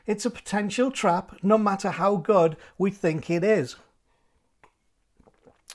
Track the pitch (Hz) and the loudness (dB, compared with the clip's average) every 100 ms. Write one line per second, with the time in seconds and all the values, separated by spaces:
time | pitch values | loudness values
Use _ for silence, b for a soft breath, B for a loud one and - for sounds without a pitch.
0 | - 208 233 - - 208 208 202 262 - | -6 -4 -4 -6 -6 -4 -4 -2 -2 0
1 | 202 175 - - 196 220 208 196 196 165 | 0 0 -4 -4 2 2 2 -2 -4 -2
2 | 190 202 151 202 165 156 B - 196 196 | 0 0 2 4 4 0 B -4 -2 0
3 | 170 156 - 170 196 208 123 - _ _ | -2 -2 -2 -2 2 0 0 -8 _ _
4 | _ _ _ _ _ _ _ _ _ _ | _ _ _ _ _ _ _ _ _ _
5 | _ _ _ _ _ _ _ | _ _ _ _ _ _ _